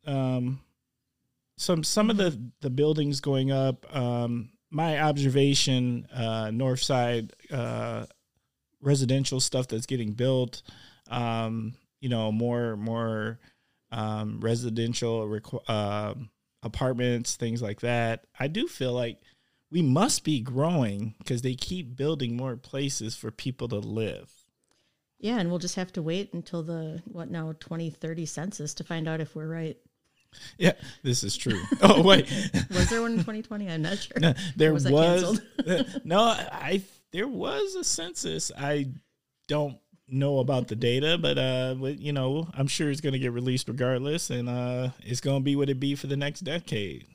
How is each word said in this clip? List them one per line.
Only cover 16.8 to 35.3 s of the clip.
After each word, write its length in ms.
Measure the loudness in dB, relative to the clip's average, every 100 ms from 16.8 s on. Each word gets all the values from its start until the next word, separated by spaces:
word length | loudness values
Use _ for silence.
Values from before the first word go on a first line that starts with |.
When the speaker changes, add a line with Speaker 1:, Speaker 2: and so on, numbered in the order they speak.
| 0 2 0 0 -2 -4
Speaker 1:
things 260 | -4 -2
like 180 | -4 -4
that. 460 | -2 0 0 -2 _ -6
I 100 | -4
do 180 | -2 -4
feel 260 | -2 -2
like 280 | -2 -4 -6 _ _ _ _ _
we 120 | 2
must 420 | 4 4 4 2
be 160 | 0 -2
growing 760 | -2 0 2 2 0 -2 -6 -8
'cause 180 | -6 -4
they 120 | -2
keep 420 | -4 -6 -6 -8 -4
building 400 | -2 -2 -2 -4
more 200 | -6 -8
places 600 | -8 -4 -4 -4 -6 -8
for 140 | -10
people 380 | -6 -8 -6 -6
to 100 | -4
live. 520 | -4 -4 -4 -6 -14 _ _ _ _ _ _ _ _ _
Speaker 2:
Yeah, 200 | -4 0
and 100 | 0
we'll 100 | -2
just 180 | -2 -4
have 160 | -4
to 80 | -4
wait 320 | -2 -4 -4
until 280 | -8 -6 -6
the, 400 | -6 -6 -6 -10 -12
what 240 | -12 -8
now, 240 | -6 -6 -8
twenty 300 | -8 -6 -6
thirty 360 | -6 -8 -6 -6
census 480 | -6 -8 -6 -8
to 100 | -8
find 240 | -6 -4 -4
out 120 | -4
if 140 | -6
we're 140 | -8 -8
right. 300 | -6 -6 -8 _ _ _ _ _ -20 -20 4
Speaker 1:
Yeah, 140 | 4 4 -10 -4
this 200 | 0 0
is 120 | 0 -2
true. 260 | 0 0 0
<laughs> 100 | 8
Oh, 220 | 10 10
wait. 260 | 10 8 8 -2 0
Speaker 2:
<laughs> 180 | -2 0
Was 200 | 2 4
there 100 | 4
one 140 | 2 0
in 60 |
twenty 160 | 0 -4
twenty? 260 | -8 -6 -4
I'm 120 | -2
not 160 | -2 -2
sure. 200 | -4 2
Speaker 1:
No, 140 | 4 4 -2 4
there 140 | 6
Speaker 2:
Or 40 |
was 100 | 6
that 80 | 6
Speaker 1:
was, 480 | 8 8 6 4